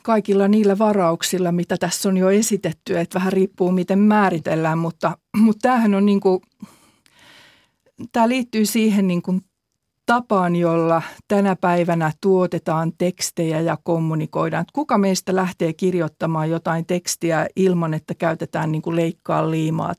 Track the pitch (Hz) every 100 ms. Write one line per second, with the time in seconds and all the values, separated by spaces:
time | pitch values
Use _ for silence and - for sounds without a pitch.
0 | - 220 208 196 196 214 202 196 214 202
1 | 165 170 - 180 175 175 170 180 175 -
2 | 196 185 185 202 220 196 170 - - 175
3 | 170 185 190 190 190 - 180 185 175 196
4 | 208 214 190 165 - 160 160 160 165 -
5 | 175 - _ 208 220 208 247 254 220 196
6 | 202 196 196 185 - _ - _ _ _
7 | _ _ - - - _ _ _ _ -
8 | - 247 233 262 247 220 208 226 220 202
9 | 190 175 185 185 - _ _ _ _ _
10 | - 240 240 196 175 175 170 165 165 165
11 | - - - 202 196 180 180 175 175 165
12 | 156 - 196 185 180 170 - 160 165 -
13 | 180 - - - 160 156 165 156 - 165
14 | 160 160 156 156 160 160 175 277 302 214
15 | 196 185 - 190 180 - 165 160 185 180
16 | 156 - 165 160 156 165 170 165 165 180
17 | - - 165 156 160 - 185 175 160 156
18 | - - 165 165 160 160 160 156 170 170
19 | 165 - - 156 160 160 160 160 160